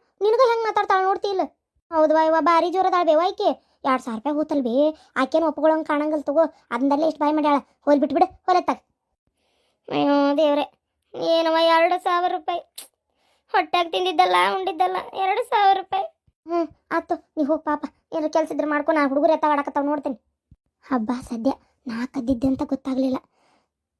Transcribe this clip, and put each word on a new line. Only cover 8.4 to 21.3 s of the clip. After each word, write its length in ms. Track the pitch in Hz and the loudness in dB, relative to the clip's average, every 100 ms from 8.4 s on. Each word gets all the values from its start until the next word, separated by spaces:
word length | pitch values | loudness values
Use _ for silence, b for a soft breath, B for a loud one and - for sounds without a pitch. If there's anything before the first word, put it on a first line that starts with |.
| - 359 | 0 0
ಎತ್ತಾಗ. 200 | 339 - _ _ _ _ _ _ _ _ _ _ - | 0 -6 _ _ _ _ _ _ _ _ _ _ -6
ಅಯ್ಯೋ 440 | 285 285 285 285 285 | -2 0 2 2 2
ದೇವ್ರೆ, 460 | 294 294 - _ _ _ _ | 2 0 -4 _ _ _ _
ಏನವ್ವ 420 | - 330 330 330 320 | -6 0 0 2 2
ಎರಡು 460 | 330 330 349 359 | 4 4 4 2
ಸಾವಿರ 300 | 370 349 359 359 | 0 0 -2 -4
ರೂಪಾಯಿ? 220 | - 349 - - - _ _ _ _ _ _ | -6 -8 -8 -20 -20 _ _ _ _ _ _
ಹೊಟ್ಯಾಗ್ 400 | 392 311 349 339 | -2 0 -2 -2
ತಿಂದಿದ್ದಲ್ಲ, 440 | 381 370 320 370 359 381 392 | -2 -2 2 2 4 2 0
ಉಂಡಿದ್ದಲ್ಲ, 400 | 381 330 359 370 - | -4 -2 -2 -2 -8
ಎರಡು 300 | - 381 415 | -4 -2 -2
ಸಾವಿರ 320 | 480 440 392 381 | 0 2 4 2
ರೂಪಾಯಿ. 280 | 359 381 640 _ _ _ 320 | 0 -6 -6 _ _ _ -4
ಹ್ಮ್, 200 | 339 320 _ - | -2 -2 _ -6
ಆತು, 420 | 330 330 330 _ 311 | -6 -4 -8 _ -4
ನೀ 80 | |
ಹೋಗ್ 200 | 277 311 | -2 -2
ಪಾಪ. 200 | 311 294 - _ - | -2 -6 -6 _ -10
ಏನ್ರ 160 | 320 302 | -6 -2
ಕೆಲ್ಸ 240 | 320 311 | -2 -2
ಇದ್ರೆ 140 | 294 302 | -4 -2
ಮಾಡ್ಕೊ, 260 | 294 294 | -2 0
ನಾನ್ 160 | 311 277 | 0 2
ಹುಡುಗರು 240 | 277 320 | 2 2
ಎತ್ತಾಗ 180 | 311 302 | 2 2
ಆಡಕತ್ತಾವ್ 360 | 294 285 285 285 | 0 -2 -4 -2
ನೋಡ್ತೇನೆ. 460 | 294 277 220 _ _ _ _ _ _ | -4 -6 -10 _ _ _ _ _ _
ಹಬ್ಬ 280 | - 254 220 247 | -6 -4 -2 -6
ಸದ್ಯ 280 | - | -8